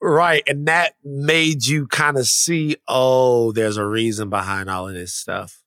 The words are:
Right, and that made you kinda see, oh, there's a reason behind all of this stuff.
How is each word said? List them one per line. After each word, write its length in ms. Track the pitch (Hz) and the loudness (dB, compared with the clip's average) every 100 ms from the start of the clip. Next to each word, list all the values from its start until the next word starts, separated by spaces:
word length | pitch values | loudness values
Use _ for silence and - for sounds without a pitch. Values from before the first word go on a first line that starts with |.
Right, 400 | 175 156 170 156 143 | 0 2 4 2 0
and 200 | 143 151 | 0 2
that 280 | 165 170 _ | 2 0 _
made 600 | 143 139 147 160 160 147 120 | -12 -4 2 2 2 0 0
you 200 | 151 139 | 0 -2
kinda 360 | - 147 139 123 | 0 0 0 0
see, 500 | - - 170 151 147 - | 0 0 0 -2 -4 -2
oh, 640 | 127 131 131 127 120 113 | 2 4 4 4 4 2
there's 260 | 110 110 104 | 0 -2 -2
a 80 | 104 | -2
reason 440 | 110 113 107 107 | -2 -2 -2 -4
behind 400 | 101 95 98 95 | -4 -4 -6 -6
all 180 | 92 92 | -8 -8
of 60 | 92 | -12
this 180 | 90 | -10
stuff. 480 | - - 95 98 - | -12 -8 -10 -10 -18